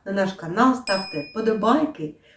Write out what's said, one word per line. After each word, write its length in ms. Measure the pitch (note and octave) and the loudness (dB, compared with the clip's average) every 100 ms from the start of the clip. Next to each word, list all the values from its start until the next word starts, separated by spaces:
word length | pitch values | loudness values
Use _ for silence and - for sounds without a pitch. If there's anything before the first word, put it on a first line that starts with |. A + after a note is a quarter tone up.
на 80 | G3 | -6
наш 200 | G3 F#3+ | -2 -2
канал, 420 | - E3 G3 C4 | -2 -4 4 4
ставте 500 | A#3+ - F#3+ - D3+ - | 4 0 -2 -2 -8 -6
вподобайки, 840 | A3 A3 A3 A#3 D4 D4+ - D#3 - _ | -2 0 2 2 2 0 -4 -10 -10 _